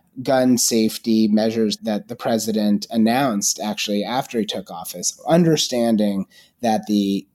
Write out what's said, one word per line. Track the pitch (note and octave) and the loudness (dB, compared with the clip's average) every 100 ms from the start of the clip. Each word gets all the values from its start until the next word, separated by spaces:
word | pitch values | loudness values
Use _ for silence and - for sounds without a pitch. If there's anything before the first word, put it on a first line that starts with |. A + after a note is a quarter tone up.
| _ - | _ -8
gun | B2+ C3 B2+ B2 | 0 2 4 4
safety | - A#2 A2 - A#2 A2 A2 | 2 2 0 -2 0 2 4
measures | G#2+ A2+ A2+ G#2+ G#2 | 4 2 0 -2 -2
that | A2 G#2 - | -4 -6 -6
the | |
president | A#2 C3+ A2+ G#2+ G#2+ G#2 G2+ - | -8 -2 -2 0 0 2 0 0
announced | A#2 A2 B2 C#3 G2+ G2 - | 0 2 2 0 0 -2 -2
actually | G#2+ - - G#2 | -6 -6 -4 -4
after | G2 B2 - A#2 | -2 -4 -4 -4
he | |
took | G#2 A2+ F#2 | -4 -6 -10
office, | F2 E2+ F2+ F2 - - | -12 -12 -8 -8 -6 0
understanding | E3 E3 D3+ - B2 A#2 A2 G#2 G2 F#2 - - _ | 2 4 2 0 0 0 2 0 -2 -6 -12 -20 _
that | A#2 G#2+ G2+ | -2 -2 0
the | G#2 G2 G2 - | 0 0 -2 -6